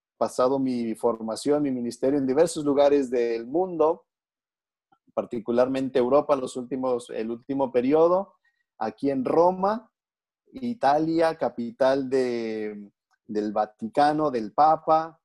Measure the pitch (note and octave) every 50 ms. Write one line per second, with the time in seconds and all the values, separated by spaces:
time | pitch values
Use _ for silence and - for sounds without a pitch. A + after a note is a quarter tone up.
0 | _ _ _ - A#2 A2 - - B2+ B2+ C#3 C3+ C3 C3 B2 A#2+ A#2 A2 G#2+ -
1 | - A#2+ A2+ A2 A2+ A2+ A2 G#2 - C#3 D3 D3+ D3 C#3 B2+ B2 A#2+ A#2+ A#2 -
2 | B2+ C3+ C#3+ C#3+ C3+ B2+ B2+ D3+ E3+ E3+ - D#3+ D3 C#3+ C3+ C#3+ C#3+ C#3+ D3 C#3+
3 | C3+ A#2+ B2+ B2 A#2+ A#2 A#2 A#2 A#2 B2 C#3 E3+ F#3 F#3 F3 D#3 D3+ D#3 E3+ -
4 | _ _ _ _ _ _ _ _ _ _ _ _ _ _ _ _ _ _ _ _
5 | _ _ - A2 G2+ - B2 A#2 G2+ A#2+ A#2+ A#2+ B2+ C3 C3+ C3+ C3+ B2+ - C3
6 | B2 B2 C3+ D3 D3 - D3 C3+ B2+ A#2+ - C3 B2 A#2+ C#3+ C3 C3 C3 B2 A#2
7 | - - A#2 A#2+ A2 A2+ A#2 A#2+ _ - C3+ C#3 C3+ B2 - B2 B2 C3 D3 D#3
8 | E3 E3+ F3+ F#3+ G3 - _ _ _ _ _ _ _ _ _ - A2+ A2 - _
9 | C#3 C#3 C#3 C3+ A#2+ D3 - D#3+ E3+ F3+ F#3 F#3 F#3+ G3+ A3 A#3+ - _ _ _
10 | _ _ _ _ _ _ _ _ _ _ - - A#2+ A#2+ A#2 - C3+ C3+ C#3+ D#3
11 | D#3+ D#3+ E3 E3 E3 E3 D#3 - C#3 A#2 - - A#2+ A#2 A2 - C3 C3 C#3 C#3
12 | C3+ B2+ C3+ C3 B2+ B2 A#2+ A#2 A2+ A2 A2 G#2+ G#2+ G#2+ G#2 G#2 G2+ G2+ _ _
13 | _ _ _ _ _ - G#2 G#2 G#2+ G#2+ G2+ G#2+ G#2+ - - - A2+ G#2+ - D3
14 | C#3+ D3+ D3+ D3+ D3+ D3 B2+ A#2 G#2+ G2+ - - D3 D#3 D#3+ D3+ - E3 D#3+ D#3+
15 | D#3+ E3 D#3+ _